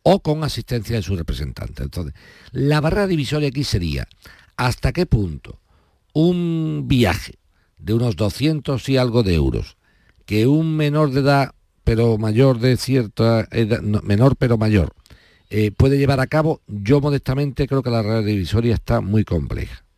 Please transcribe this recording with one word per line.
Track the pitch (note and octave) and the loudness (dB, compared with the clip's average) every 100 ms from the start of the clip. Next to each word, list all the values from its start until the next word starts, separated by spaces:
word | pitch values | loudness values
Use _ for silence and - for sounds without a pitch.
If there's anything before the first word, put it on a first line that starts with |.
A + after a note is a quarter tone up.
o | D#3 G3 | 2 2
con | D#3 D3+ | 0 -2
asistencia | D3 - - A#2+ G2+ A#2 | -4 -6 -6 -6 -4 -6
de | |
su | F2 F#2 | -4 -6
representante". | D#2 B1+ C#2+ - A1+ - | -4 -6 -8 -8 -12 -8
Entonces, | C2+ - D2+ - - - - | -8 -8 -10 -12 -20 -20 -12
la | B2+ C#3 D3+ | -2 2 2
barrera | D3+ G3+ G3 | 2 0 0
divisoria | E3 B2 D3+ C#3+ | 0 -2 -2 -2
aquí | C3 | -4
sería, | C3 G2 E2+ C2+ A#1 _ - - _ - | -4 -2 -2 -6 -8 _ -20 -20 _ -4
¿hasta | B2 - C3+ | -2 0 -2
qué | E3+ F3+ | -2 0
punto | A2+ F#2 C#2+ - - _ _ _ _ _ | 0 0 -6 -14 -20 _ _ _ _ _
un | D3+ E3+ F3 E3+ E3 D#3 D3 B2+ | 0 2 2 -2 -2 -4 -4 0
viaje | C3 G2 - - - _ _ _ _ | 2 2 0 -8 -18 _ _ _ _
de | - | -4
unos | A2+ A#2+ F2+ | -2 0 -2
doscientos | G#2+ - D3 D#3 C3+ B2 - | -4 -2 -2 -2 -4 -6 0
y | C3 | 0
algo | B2+ A#2 | 2 2
de | F#2+ | 2
euros | E2 C2+ A1 G1+ _ _ _ _ _ - | 2 2 -2 -6 _ _ _ _ _ -4
que | G#2+ B2 | 0 2
un | D#3 D#3+ D#3 | 2 2 0
menor | D3 D3 D3+ | 0 2 0
de | C3 | 2
edad, | C3+ C#3 C3 - _ _ | 2 2 0 -6 _ _
pero | - A2+ A#2 G#2+ | -2 2 2 2
mayor | A2 A2 C3+ A#2+ | 0 4 4 4
de | B2+ A#2+ | 2 0
cierta | - C3 G#2+ - A2+ A2+ - | 0 0 -2 0 2 2 0
edad, | B2 G#2+ A2 | -2 -2 -2
no, | G2+ G#2 | -2 -2
menor | - G2+ C3+ - | 0 4 4 4
pero | B2+ A#2 | 0 2
mayor, | A2 G#2 D2 - _ - _ _ - | 2 2 0 -4 _ -20 _ _ -8
eh, | G#2 G#2+ | -2 -2
puede | G2+ C3+ C#3 | 2 2 4
llevar | C3+ C3+ | 2 2
a | C3 | 0
cabo? | D#3 D#3 D3 - | 0 0 -2 -6
Yo | G#2 G2+ C#3+ | -8 2 2
modestamente | C#3+ C#3 - C3 C#3+ B2+ C3+ | 4 -2 -2 -2 -2 -2 -2
creo | C3+ | -2
que | B2 | 0
la | A#2 | -2
barrera | G#2 A2+ | 0 0
divisoria | G#2 G#2 E2 A2+ A#2 | 0 -2 0 0 0
está | A2 - A#2 | 0 0 -2
muy | F#2+ G#2+ | 2 0
compleja. | G2 E2 C2 G1+ - - _ | 0 -2 -4 -6 -8 -12 _